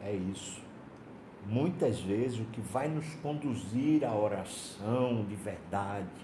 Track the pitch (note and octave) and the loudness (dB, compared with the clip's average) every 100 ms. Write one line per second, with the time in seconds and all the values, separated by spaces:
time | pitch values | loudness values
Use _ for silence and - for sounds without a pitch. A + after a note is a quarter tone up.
0 | G2+ G2+ F#2 F#2+ - - - - - - | -2 0 0 -2 -6 -10 -12 -14 -16 -16
1 | - - - - G2 A2+ D#3 F3+ C#3 G#2+ | -16 -14 -16 -12 0 2 4 4 2 2
2 | F2+ G#2 B2+ A#2 A2+ - G#2 C3 D3 D#3 | 2 2 2 0 -4 -4 -2 0 0 0
3 | D#3 - D3 D3+ D3 A2+ F#2 A2+ D3 D#3 | -2 -6 -4 -2 0 -2 0 2 6 6
4 | C3 A2 G#2 G2 F#2+ - - - G2+ B2 | 6 4 4 2 -2 -6 -10 -6 2 4
5 | B2+ A#2 G#2 G2+ - F2+ E2+ G2 G2 G2+ | 4 2 0 -2 -4 -6 -2 -2 0 -2
6 | F#2 - | -4 -8